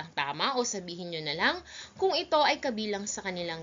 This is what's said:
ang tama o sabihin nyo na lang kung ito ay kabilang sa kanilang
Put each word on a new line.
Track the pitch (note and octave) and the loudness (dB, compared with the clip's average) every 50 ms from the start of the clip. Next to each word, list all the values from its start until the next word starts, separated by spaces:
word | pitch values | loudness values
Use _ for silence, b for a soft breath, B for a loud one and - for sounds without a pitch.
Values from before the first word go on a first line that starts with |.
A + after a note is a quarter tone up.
ang | D#3+ E3 - | -8 -4 -2
tama | - C#3+ C#3 C#3+ D#3 F#3 B3+ C4+ | -2 -2 0 0 0 0 2 2
o | B3+ A#3+ | 2 0
sabihin | A#3+ - G3 F3+ F3 F3 F3 F3+ F3 E3+ | 0 -2 -4 -6 -6 -8 -8 -6 -6 -6
nyo | D#3+ | -4
na | D#3 D3+ D3 | -4 -2 0
lang | E3 G3+ C4 E4 F4+ B B B B B B B - | 2 2 2 2 0 B B B B B B B 2
kung | F#4+ F#4+ D#4 | 2 2 4
ito | D#4 F4 - D#4+ D4+ | 2 2 4 4 6
ay | D4 B3+ D4+ | 6 6 4
kabilang | D4 - C#4 A3+ G#3+ A3 G#3 G3+ G3 G3+ | 2 0 -2 -2 0 -2 -2 -2 -2 -4
sa | G#3 - A3 | -6 -6 -6
kanilang | G3 F#3+ F3+ F3 F3 E3+ E3 D#3+ | -4 -4 -4 -2 -4 -4 -4 -6